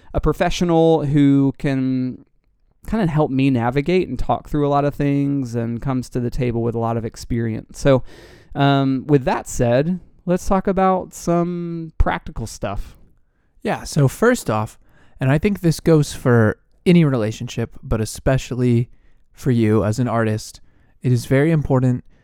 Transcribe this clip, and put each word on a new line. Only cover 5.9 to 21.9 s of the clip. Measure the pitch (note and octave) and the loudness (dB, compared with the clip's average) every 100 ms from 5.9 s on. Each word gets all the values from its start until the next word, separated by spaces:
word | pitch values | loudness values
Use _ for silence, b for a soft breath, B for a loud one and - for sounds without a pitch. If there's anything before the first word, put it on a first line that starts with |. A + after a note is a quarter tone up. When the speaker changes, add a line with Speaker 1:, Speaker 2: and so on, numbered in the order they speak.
| B2+ A#2+ | -4 -4
Speaker 1:
to | B2+ | -6
the | A#2+ | -4
table | - B2 A#2 | -2 -2 -2
with | A#2 A2+ | -2 -2
a | |
lot | A#2 A#2 | -2 -4
of | A2 | -6
experience. | - - A#2 A#2 A2 - - | -10 -6 -4 -2 -6 -10 0
So, | C#3+ C3 B B B B B C#3+ | 4 4 B B B B B 0
um, | C#3 C#3 C3+ C3 - | 2 2 0 -2 2
with | C#3+ | 2
that | C#3 G3+ - | 2 -4 -4
said, | - A#2+ B2 D#3+ F3+ - _ F3+ | -2 0 2 0 -4 -8 _ -4
let's | F3+ - | -2 0
talk | F#3+ G3+ | 0 0
about | F#3+ F#3+ F#3 F#3 | 0 2 0 -4
some | - F3 E3+ F3 F3 E3+ E3 D#3+ - | -8 -2 0 0 -4 -6 -8 -4 0
practical | - F3 - D3+ A2+ | 0 -2 -8 -10 -10
stuff. | - G#2+ G2 - - - _ _ _ _ _ | -8 -8 -6 -10 -14 -20 _ _ _ _ _
Speaker 2:
Yeah, | G#3+ B2+ | -6 -6
so | - D#3 C3+ | -4 0 0
first | - A#3 B3 - | 2 2 2 -2
off, | G#2+ A2 - b b b - | -4 -4 -10 b b b -4
and | C3 | 0
I | D3+ | 2
think | G#3+ G3 | 0 0
this | E3+ - | -2 0
goes | E3 D#3+ C#3+ | 4 4 2
for | - C3 A#2 G#2+ - _ _ F#3+ | -2 2 4 4 0 _ _ 4
any | F3 D3+ | 4 4
relationship, | B2+ G#2+ A2 A#2+ - A#2 - | 2 -2 -6 -8 -8 -8 -10
but | C3 A2+ | -4 -2
especially | G#2+ - C#3 C3 - B2 B2 A#2 A#2+ - _ - _ | -4 -4 -2 -2 -2 -2 2 2 0 -8 _ -20 _
for | - C#3 | -6 -2
you | A#2 G#2+ G#2+ G2+ | 2 2 2 0
as | A2 | 0
an | A#2+ | -2
artist, | A#2 A2 G#2+ - - - _ _ _ | 0 0 -2 -8 -18 -20 _ _ _
it | B2+ | -2
is | B2 - | -2 2
very | C3+ D#3+ | 2 2
important | D#3+ - C3 B2+ | 2 2 2 2